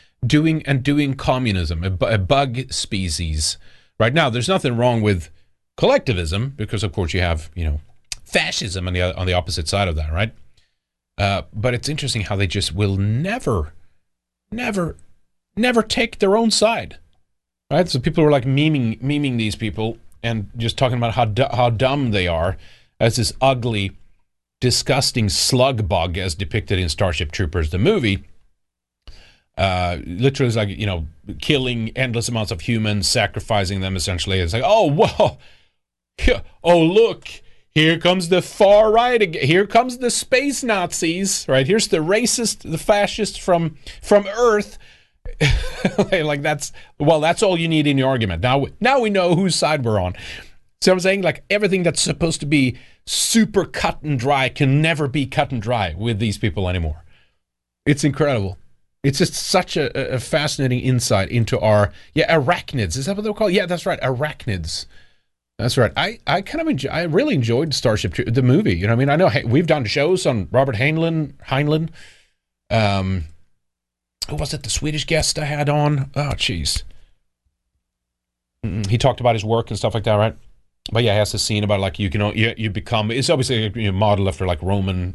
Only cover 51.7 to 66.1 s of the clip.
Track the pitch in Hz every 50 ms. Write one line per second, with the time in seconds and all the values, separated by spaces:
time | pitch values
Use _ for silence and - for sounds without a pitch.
51.7 | 190 185 170 165 - - - - 139 - 170 165 - - 147 143 156 143 131 123
52.7 | - - - - - _ _ - - - - - - 226 220 - - 202 165 -
53.7 | - - - 170 - - - 151 143 120 - - 143 135 131 123 - - 147 131
54.7 | 135 151 156 160 165 143 151 127 - 151 131 - - 156 147 - 135 117 95 117
55.7 | 123 113 98 85 78 87 110 117 110 95 120 107 98 - 117 104 - 104 95 90
56.7 | 90 90 82 78 76 - - - - _ _ _ _ _ _ _ _ _ _ _
57.7 | _ _ _ 143 147 143 - 143 135 - 156 143 131 107 98 92 - - - -
58.7 | _ _ _ _ _ _ - 139 139 - 175 - - - - - - 185 180 -
59.7 | - 170 131 - - 135 131 - 131 120 - - 170 147 147 151 - - 135 127
60.7 | 123 123 - 131 127 120 - - 113 98 95 - 117 120 113 - 131 - - 110
61.7 | 107 104 101 - - - - - - 156 - - 165 156 127 170 175 - - -
62.7 | - 123 101 82 82 131 135 190 202 208 208 214 208 - 220 196 180 202 185 170
63.7 | 180 160 - 190 151 - - 131 131 117 151 151 143 - - 120 98 90 78 76
64.7 | - - - - - - - - _ _ _ _ _ _ _ _ _ - 110 123
65.7 | - 135 113 95 - - 165 202